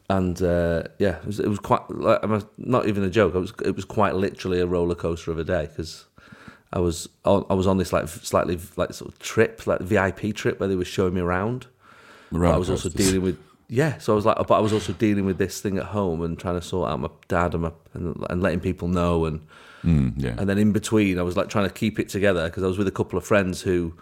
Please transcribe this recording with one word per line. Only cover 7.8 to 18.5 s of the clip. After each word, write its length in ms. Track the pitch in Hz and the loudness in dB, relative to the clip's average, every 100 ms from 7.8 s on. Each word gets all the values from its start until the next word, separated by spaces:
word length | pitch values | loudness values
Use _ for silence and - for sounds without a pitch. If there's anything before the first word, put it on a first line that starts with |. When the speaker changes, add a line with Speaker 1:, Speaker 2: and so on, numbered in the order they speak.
| 87 | 2
Speaker 1:
like, 100 | 90 | -2
f-, 200 | 80 - - | -2 -8 -2
slightly, 340 | 98 - 87 90 - | 0 0 -4 -6 -6
like, 180 | - | -6
sort 180 | - - | -6 -14
of 80 | - | -14
trip, 460 | - - 110 - - | -4 2 2 0 -2
like, 140 | 85 | -2
V 180 | 92 101 | 2 2
I 140 | 95 | 2
P 220 | - 107 | 0 -4
trip 260 | 107 123 - | -2 -2 -2
where 80 | 95 | 0
they 80 | 95 | 0
were 80 | 90 | -2
showing 280 | - 92 | 0 0
me 80 | 92 | 0
around. 460 | 87 90 107 127 - _ - - - - - | 0 0 -2 -6 -10 _ -20 -20 -20 -20 -6
Speaker 2:
Roller 160 | 82 87 | 2 4
Speaker 1:
But 40 | 78 | 4
I 20 | |
was 100 | 92 | 2
also 200 | 92 95 | -2 -2
Speaker 2:
coasters. 160 | 80 98 | 2 2
Speaker 1:
dealing 140 | 95 | 4
with, 140 | 92 80 - _ - | 0 -2 -8 _ -6
yeah, 280 | 117 156 - | 0 0 0
so 140 | - | 0
I 40 | 107 | 2
was 80 | 107 | 4
like, 100 | - 95 | 2 4
but 80 | 95 | 4
I 40 | |
was 140 | 104 | 4
also 180 | 107 - | 0 -2
dealing 320 | 87 110 101 95 | 0 2 2 2
with 120 | 90 | 0
this 240 | 92 - | -2 -2
thing 160 | 104 95 | -4 -4
at 80 | 85 | -4
home 360 | 104 98 80 | -2 -2 -2
and 160 | 85 82 | -4 -4
trying 220 | 92 87 | -4 -4
to 20 | |
sort 300 | 85 92 62 | -4 -2 -2
out 80 | 67 | -2
my 100 | 73 - - | -6 -8 0
dad 240 | 90 85 | 2 2
and 100 | 82 | 0
my, 80 | 82 - _ | -4 -6 _
and, 300 | - 87 - - | -8 -8 -6 -4
and 120 | 90 | 0
letting 160 | 95 | 0